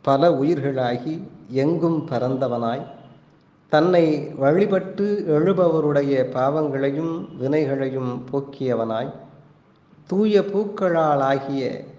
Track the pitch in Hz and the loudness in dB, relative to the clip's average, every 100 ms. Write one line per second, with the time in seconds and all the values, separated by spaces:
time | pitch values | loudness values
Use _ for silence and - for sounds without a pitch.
0 | - 135 170 127 147 160 139 131 123 123 | 2 4 4 4 0 0 -2 -2 -2 -4
1 | 156 165 190 - - 127 143 170 165 160 | -6 -8 -12 -18 -6 0 0 2 0 0
2 | - 120 123 131 131 120 117 131 170 - | -2 -2 -2 -2 -2 -2 -2 -4 -8 -18
3 | - - _ _ _ _ _ 151 170 175 | -20 -20 _ _ _ _ _ 2 6 4
4 | 165 151 - - 135 170 202 190 185 - | 4 0 -4 0 2 4 2 0 -2 -4
5 | 202 208 165 151 170 185 175 160 147 143 | -2 -2 0 2 2 2 2 2 2 2
6 | 139 135 127 131 131 156 151 135 139 139 | 2 0 0 0 0 0 -2 -2 -2 -2
7 | 165 165 190 - 131 151 139 135 135 131 | -4 -6 -10 -6 -2 0 0 -2 -4 -4
8 | 127 123 - 139 139 - 131 117 113 113 | -6 -6 -6 -6 -6 -6 -2 -2 -2 -4
9 | 135 - - - - _ _ _ _ - | -6 -10 -20 -20 -20 _ _ _ _ -20
10 | - 185 214 202 202 196 208 - 185 165 | -4 0 4 2 2 -2 -4 -2 0 2
11 | 156 143 135 139 - 139 123 - - | 2 2 2 0 -2 -4 -4 -6 -14